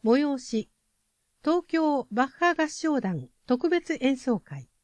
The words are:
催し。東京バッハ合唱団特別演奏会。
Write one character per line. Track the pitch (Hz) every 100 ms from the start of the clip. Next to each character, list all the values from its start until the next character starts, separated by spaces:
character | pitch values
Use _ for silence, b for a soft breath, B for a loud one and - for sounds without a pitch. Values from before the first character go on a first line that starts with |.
催 | 220 254 294 269
し。 | - 220 - _ _ _ _ _ _ _
東 | 302 349 330
京 | 330 311 285 -
バ | 214 262
ッ |
ハ | - 349
合 | 330 311
唱 | - 320 285
団 | 190 165 127 _ -
特 | 247 339
別 | 349 - 302
演 | 262 262
奏 | - 214
会。 | - 139 123 _